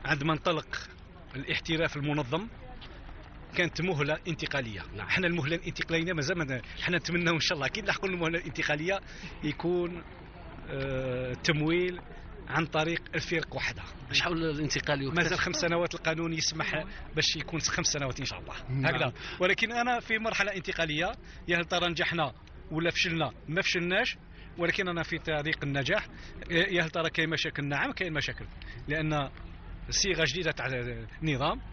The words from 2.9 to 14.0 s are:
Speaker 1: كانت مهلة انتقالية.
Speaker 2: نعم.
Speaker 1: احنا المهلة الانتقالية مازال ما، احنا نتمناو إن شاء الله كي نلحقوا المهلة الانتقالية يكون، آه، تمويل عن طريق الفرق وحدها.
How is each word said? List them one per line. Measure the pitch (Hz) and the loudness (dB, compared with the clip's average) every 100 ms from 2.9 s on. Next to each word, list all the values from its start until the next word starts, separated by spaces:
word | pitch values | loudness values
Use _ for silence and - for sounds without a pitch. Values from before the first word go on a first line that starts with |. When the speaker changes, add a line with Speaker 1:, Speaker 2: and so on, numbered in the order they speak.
| - - - - - - - | -12 -12 -12 -14 -14 -4 0
Speaker 1:
كانت | 170 - | 2 2
مهلة | 175 151 147 156 - | 0 2 2 0 -2
انتقالية. | 151 156 143 117 95 - 98 | -4 0 -2 -2 -6 -8 -8
Speaker 2:
نعم. | 98 | 0
Speaker 1:
احنا | - 180 | 2 4
المهلة | 170 143 165 | 2 2 0
الانتقالية | 170 - - 165 170 | -2 -6 0 0 2
مازال | 165 143 180 | 0 2 0
ما، | 139 127 - - | 0 -2 -6 -4
احنا | - 175 | 0 0
نتمناو | - 175 170 160 | 2 2 4 4
إن | |
شاء | - 165 | 2 2
الله | 131 | 0
كي | 220 | 0
نلحقوا | 202 - 196 | -2 0 0
المهلة | 180 165 170 | 0 0 0
الانتقالية | 175 139 147 151 170 196 - - - - | -2 -2 0 2 2 0 -2 -12 -12 -4
يكون، | 151 143 170 175 175 175 - - - - - - - | -4 0 2 2 0 -4 -10 -14 -14 -14 -14 -12 -6
آه، | 143 135 131 131 127 127 | -4 -2 -2 0 -2 -2
تمويل | 123 - 151 151 170 180 180 - - - - - | 0 2 4 4 4 2 -2 -10 -12 -12 -12 -2
عن | 135 156 | 0 2
طريق | 160 160 160 - 165 | 2 2 0 -2 -4
الفرق | - 165 - 131 | 0 0 0 -2
وحدها. | - - - - | -4 -4 -10 -12